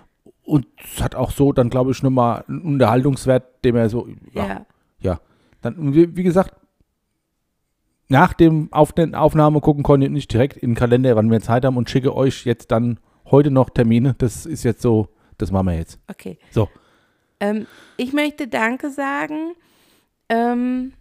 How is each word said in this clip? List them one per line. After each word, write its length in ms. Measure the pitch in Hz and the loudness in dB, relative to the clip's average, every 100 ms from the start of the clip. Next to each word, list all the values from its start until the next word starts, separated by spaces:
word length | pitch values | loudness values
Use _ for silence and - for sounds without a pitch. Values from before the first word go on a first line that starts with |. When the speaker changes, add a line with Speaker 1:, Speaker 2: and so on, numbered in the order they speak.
| _ _ _ _ | _ _ _ _
Speaker 1:
Und 240 | - - - _ - | -2 -2 -2 _ -18
es 80 | - | -8
hat 140 | - | -8
auch 160 | - 117 | -4 -8
so 220 | - 139 | 0 0
dann, 180 | 135 120 | 2 0
glaub 180 | 127 131 | 0 -2
ich, 140 | 127 | -2
nochmal 420 | 135 131 120 107 - | -2 0 0 -2 -8
einen 140 | - | -10
Unterhaltungswert, 1040 | 170 143 117 123 135 131 131 127 - _ | -6 0 2 2 0 -2 0 0 -2 _
den 120 | 127 117 | 0 2
wir 120 | 113 | 0
so, 200 | 117 113 107 - | -2 -8 -16 -14
ja. 140 | - 196 | -8 -8
Speaker 2:
Ja. 200 | 196 - _ _ _ | -8 -14 _ _ _
Speaker 1:
Ja. 220 | 95 87 - _ _ _ | -6 -6 -8 _ _ _
Dann, 160 | 120 160 | -10 -6
und 180 | 147 | 0
wie, 220 | 143 170 170 | 2 2 0
wie 80 | |
gesagt, 300 | 180 170 190 - _ _ _ _ _ _ _ _ _ _ _ _ _ _ _ | 0 0 -2 -6 _ _ _ _ _ _ _ _ _ _ _ _ _ _ _
nach 240 | 131 175 | 2 2
dem 400 | - 165 160 156 | 4 4 4 -2
Auf-, 220 | 143 151 - 160 | 2 2 2 -2
Aufnahme 460 | - 151 151 151 151 | 0 0 4 2 2
gucken 220 | 147 143 | 2 0
konnte 220 | 143 143 135 | 4 2 2
ich 60 | |
nicht 200 | 143 - | -2 -2
direkt 240 | 113 135 - | 0 0 -2
in 140 | 123 | -4
den 60 | 113 | 0
Kalender, 380 | 120 123 131 | 2 2 4
wann 160 | 110 110 | 4 4
wir 100 | 113 | 2
Zeit 240 | - 120 | 0 0
haben 120 | 131 127 | 0 -2
und 120 | 117 | -2
schicke 260 | 135 127 - | 0 0 2
euch 280 | 135 - | -2 -2
jetzt 260 | 120 117 - | -4 -4 -2
dann 260 | 113 120 113 _ _ - | -2 -2 -4 _ _ 2
heute 200 | 135 147 | 4 6
noch 200 | 131 127 | 2 0
Termine. 440 | - 117 117 135 120 | 0 2 2 2 0
Das 280 | 123 - 165 | -4 -4 -10
ist 180 | 151 | -6
jetzt 180 | 123 107 | -4 -2
so, 260 | 123 110 101 _ _ _ | 0 0 -2 _ _ _
das 120 | 85 | -4
machen 140 | 95 95 | -2 -2
wir 60 | 82 | -2
jetzt. 220 | 82 - - | -6 -14 -20
Speaker 2:
Okay. 280 | 98 95 90 _ | -18 -16 -18 _
Speaker 1:
So. 180 | 120 104 - _ _ _ _ _ _ | -2 -2 -6 _ _ _ _ _ _
Speaker 2:
Ähm, 260 | 202 214 214 - - - | -4 -4 -8 -18 -20 -10
ich 160 | 254 | -6
möchte 340 | 294 294 294 269 | -2 -4 -4 -8
Danke 440 | 247 226 262 294 | -4 -4 -4 -8
sagen, 640 | 269 277 285 302 302 320 349 _ _ _ _ _ _ _ | -8 -6 -6 -6 -8 -10 -12 _ _ _ _ _ _ _
ähm, 640 | 226 240 240 247 254 262 - | -2 -2 -2 -4 -4 -8 -14